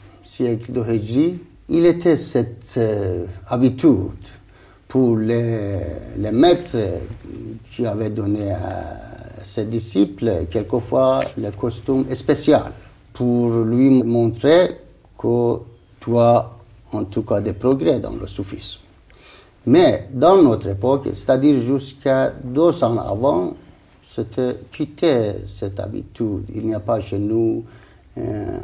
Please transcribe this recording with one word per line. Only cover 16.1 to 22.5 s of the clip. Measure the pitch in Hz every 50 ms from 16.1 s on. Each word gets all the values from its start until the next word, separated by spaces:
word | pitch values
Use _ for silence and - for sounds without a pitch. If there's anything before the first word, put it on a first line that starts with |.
| 117 120
as, | 117 117 120 113 - - - - - - - - - -
en | 110 107 107
tout | 101 - 117
cas, | 107 - 110 101
des | 104 107 98
progrès | - 123 127 139 135 160 165 131 117
dans | - 101
le | 110 113 98
soufisme. | - - - 101 - 104 - - - - - _ _ _ _ _ _ - - - - - - - _ _ _ -
Mais | 117 127 180 175 135 101 - - -
dans | 135 123 147 175 196 196
notre | 160 123 110 - - 104
époque, | 98 98 110 127 139 139 135 - -
c'est-à-dire | - - - 131 131 139 151 143 123
jusqu'à | 117 123 139 131 135 - - - - 135 131 135 135 131 - - 135
deux | 123